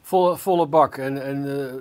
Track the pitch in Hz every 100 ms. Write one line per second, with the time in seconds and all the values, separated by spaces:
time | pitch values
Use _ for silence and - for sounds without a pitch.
0 | - 185 180 170 196 175 156 156 139 -
1 | 135 139 135 139 139 139 135 131